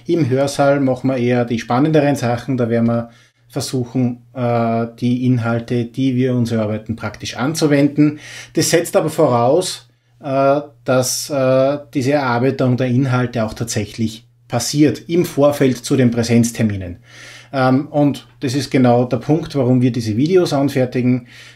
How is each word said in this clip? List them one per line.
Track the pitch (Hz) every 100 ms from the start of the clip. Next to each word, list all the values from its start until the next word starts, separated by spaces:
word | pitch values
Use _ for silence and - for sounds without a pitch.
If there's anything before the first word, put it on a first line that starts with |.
| -
Im | 170 131
Hörsaal | 131 139 - 143 143
machen | 131 127 131
wir | 131
eher | 120 123
die | 120 113
spannenderen | - 123 156 156 143 131
Sachen, | 120 120 - 127
da | 113
werden | 117 117
wir | 117 117 - _ _ _
versuchen, | 143 - 131 120 135 123 120 _
äh, | 135 120 117 117 117 117 -
die | 120 123
Inhalte, | 127 127 113 117 117 123
die | 120 127 135 123
wir | 127
uns | 123 113
erarbeiten, | 113 107 107 - 107
praktisch | 107 - - -
anzuwenden. | 131 160 156 143 143 143 151 147 - - -
Das | - 156
setzt | 165 175 202
aber | 160
voraus, | 160 147 120 120 165 - - - _ _ _
äh, | 147 135 139 147 147 -
dass, | - 127 127 - -
äh, | 143 131 131 135 147 -
diese | 151 123
Erarbeitung | 147 131 120 135 127 127 123
der | 127
Inhalte | 120 139 123 123 -
auch | 110
tatsächlich | - 113 113 101 - 110 - - _ _
passiert, | 123 - 147 147 104 -
im | 170
Vorfeld | 165 - 143 143 135 123
zu | - 131
den | 123
Präsenzterminen. | 117 117 117 117 - 113 98 92 90 - - - - -
Ähm, | 139 127 131 151
und | 151 143 123 - _
das | 139
ist | 139 123
genau | 139 127 120
der | 123 123
Punkt, | - 160 160
warum | 143 123 127
wir | 127
diese | 123 110 104
Videos | 151 185 165
anfertigen. | 143 139 135 127 127 123 127 127 - -